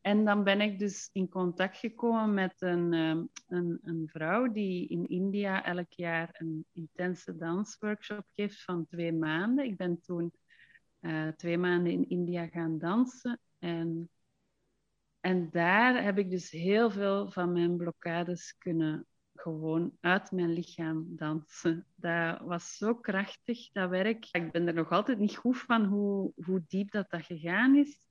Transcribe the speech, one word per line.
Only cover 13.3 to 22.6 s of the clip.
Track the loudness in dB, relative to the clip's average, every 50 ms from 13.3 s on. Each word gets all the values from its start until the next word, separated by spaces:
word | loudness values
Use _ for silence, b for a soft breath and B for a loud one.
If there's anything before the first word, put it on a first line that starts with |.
| -6 -6 _ _ _ _
En, | -6 -4 -2 -2 -2 -2 -2 -4 -6 -8 _ _ _ _ _ _ _ _ _ _ _ _ _ _ _ _ _ _ _ _ _ _
en | _ 2 2 2 0 0
daar | 0 2 4 4 6 6 6 6 4 2 2
heb | 0 0 0
ik | 0 0
dus | -2 -4 -4 -6
heel | -10 -4 0 2 4 4 4 4
veel | 2 0 0 2 2 0 0 -4
van | -4 -2 0 0 2
mijn | 2 2 2 2
blokkades | 0 -2 -4 -6 _ -6 -4 -2 -2 -2 -4 -4 -8 -8 -14 -18 _
kunnen | -6 -4 0 0 0 0 -2 -4 -8 _ _ _ _ _ _ -12
gewoon | -10 -8 -8 -6 -4 -2 0 0 0 -2 -4 _
uit | 2 2 2 2 2 -2
mijn | -2 0 0 0 0
lichaam | -2 -4 -8 -8 -6 -4 -2 -2 -4 -4 -6
dansen. | -8 -6 -4 -2 -2 -4 -6 _ -20 -2 0 0 0 0 -4 _ _
Dat | -8 -4 -2 0 0 0 0 -2 -4
was | -6 -6 -6 -6